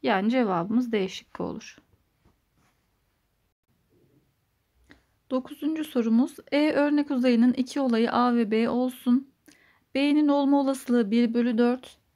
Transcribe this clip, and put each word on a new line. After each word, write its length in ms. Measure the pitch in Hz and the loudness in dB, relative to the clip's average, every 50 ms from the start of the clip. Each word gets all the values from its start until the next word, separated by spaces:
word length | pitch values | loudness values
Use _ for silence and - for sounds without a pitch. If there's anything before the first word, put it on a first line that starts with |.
| - | -4
Yani 280 | 262 214 190 190 220 | -2 -2 0 0 0
cevabımız 640 | 240 262 240 202 185 170 170 202 214 240 254 240 220 | 0 0 0 0 -2 -2 -4 -2 -2 -2 -2 -2 -2
D 160 | 208 190 190 | -4 -4 -4
şıkkı 340 | - - - _ - - - | -8 -14 -18 _ -12 -10 -8
olur. 360 | 170 - 226 - - - - _ _ _ _ _ _ _ _ _ _ _ _ _ _ _ _ _ _ _ _ _ _ _ _ _ _ _ _ _ _ _ _ _ _ _ _ _ _ _ _ _ _ _ _ _ _ _ _ _ _ _ _ _ _ _ _ _ _ _ _ _ _ - _ _ _ _ _ _ - | -8 -8 -10 -14 -18 -20 -20 _ _ _ _ _ _ _ _ _ _ _ _ _ _ _ _ _ _ _ _ _ _ _ _ _ _ _ _ _ _ _ _ _ _ _ _ _ _ _ _ _ _ _ _ _ _ _ _ _ _ _ _ _ _ _ _ _ _ _ _ _ _ -20 _ _ _ _ _ _ -6
Dokuzuncu 540 | 262 254 262 - 302 - 302 294 320 311 302 | -6 -6 -6 -6 -12 -8 -6 -6 -4 -4 -6
sorumuz. 520 | 302 - 254 226 226 226 226 262 339 - - - - - | -6 -2 -2 0 2 2 2 2 0 -4 -12 -12 -4 0
E 180 | 285 294 311 | 0 0 2
örnek 400 | - - 285 294 294 294 294 294 | 2 2 0 2 2 0 0 0
uzayının 420 | 285 254 247 262 240 226 233 254 247 | -2 0 2 2 2 4 4 2 2
iki 280 | - 254 262 - 285 | 0 -2 -4 -4 -4
olayı 320 | 277 262 233 226 233 226 - | -2 0 0 0 0 0 2
A 220 | - 240 247 240 | 0 2 2 2
ve 160 | 240 233 202 | 0 0 0
B 180 | 220 220 233 247 | 0 0 0 0
olsun. 640 | 247 240 254 254 254 - - 254 247 269 269 - _ _ _ _ - _ _ _ _ _ _ _ - | 0 -2 -2 -4 -4 -6 -2 0 0 0 0 -4 _ _ _ _ -20 _ _ _ _ _ _ _ -4
B'nin 340 | 269 277 294 285 302 302 285 | -2 0 2 2 2 4 4
olma 320 | 285 285 285 277 285 285 | 2 2 2 2 2 2
olasılığı 500 | 277 262 269 262 - - 240 240 233 196 | 2 0 -2 -4 -2 0 0 0 2 2
bir 240 | 220 233 240 233 233 | 2 2 2 2 2
bölü 240 | 240 233 240 240 220 | 0 0 0 2 2
dört. 400 | 240 240 247 254 - - - _ _ _ _ | 2 2 0 -2 -8 -16 -20 _ _ _ _